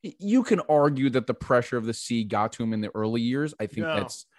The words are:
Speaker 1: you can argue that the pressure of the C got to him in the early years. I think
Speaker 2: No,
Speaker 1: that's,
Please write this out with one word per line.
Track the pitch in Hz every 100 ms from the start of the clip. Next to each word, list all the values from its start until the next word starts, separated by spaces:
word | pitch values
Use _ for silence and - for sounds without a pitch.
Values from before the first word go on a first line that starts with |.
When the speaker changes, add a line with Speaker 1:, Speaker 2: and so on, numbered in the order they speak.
Speaker 1:
you | 208 - 202 254
can | 240 202 -
argue | 151 143 139 135
that | 127 110
the |
pressure | - - 123 117 123
of | 113
the |
C | 113 - 120
got | 107 104 107
to | -
him | 117
in | 110
the | 107
early | 107 110 117
years. | 117 135 151 -
I | 107
think | - 165
Speaker 2:
No, | 156
Speaker 1:
that's, | - - -